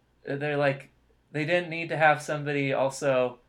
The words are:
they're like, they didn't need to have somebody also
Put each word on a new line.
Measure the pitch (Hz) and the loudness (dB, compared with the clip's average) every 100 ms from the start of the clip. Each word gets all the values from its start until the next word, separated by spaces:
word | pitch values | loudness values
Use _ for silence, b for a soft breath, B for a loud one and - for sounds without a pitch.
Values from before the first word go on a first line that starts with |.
| _ _ - | _ _ -8
they're | 139 147 143 | -6 -2 0
like, | 143 139 - _ _ _ _ | 0 0 -8 _ _ _ _
they | 147 156 | -6 -2
didn't | 175 175 | -2 -2
need | 165 170 | -8 -6
to | 156 | 4
have | 156 147 | 4 4
somebody | - 151 143 143 139 | 0 -6 -4 -2 0
also | 123 135 - 143 131 127 123 | 0 -2 0 2 2 0 -4